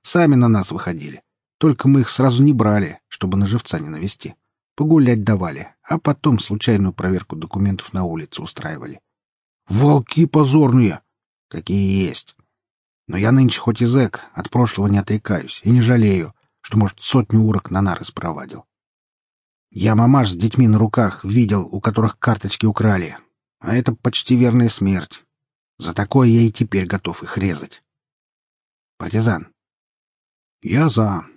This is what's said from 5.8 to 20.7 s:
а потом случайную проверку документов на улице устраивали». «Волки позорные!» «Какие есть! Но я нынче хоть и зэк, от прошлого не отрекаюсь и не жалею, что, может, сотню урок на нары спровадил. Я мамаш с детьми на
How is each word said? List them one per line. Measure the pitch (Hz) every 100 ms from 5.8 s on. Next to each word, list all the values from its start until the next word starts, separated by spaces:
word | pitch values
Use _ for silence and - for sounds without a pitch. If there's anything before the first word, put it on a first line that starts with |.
а | - 175
потом | - 143 151 113
случайную | - 104 - 104 95
проверку | - 90 92 - 80
документов | 80 98 98 95 -
на | 95 87
улице | 82 78 -
устраивали». | 82 - 78 76 62 67 _ _ _ _ _ _ -
«Волки | 101 143 147 117 - 165
позорные!» | 156 139 151 135 127 110 73 _ _ _ _ _
«Какие | - - 196 196 196 180
есть! | - - _ _ _ _ _ _ _ -
Но | 92
я | 110
нынче | 135 123 -
хоть | - 113
и | 120
зэк, | 131 120 - -
от | - -
прошлого | 127 117 - 101
не | 101
отрекаюсь | - 107 - 92 - - 101
и |
не | 123
жалею, | 117 123 107 92 80 - _ _
что, | - 107
может, | 101 -
сотню | - 127 107 110
урок | 110 98 -
на | 95
нары | 98 85 -
спровадил. | - 85 71 - - _ _ _ _ _ _ _ _ _ _ _
Я | 104 107 107
мамаш | 120 139 107
с | 87
детьми | 107 127
на | 117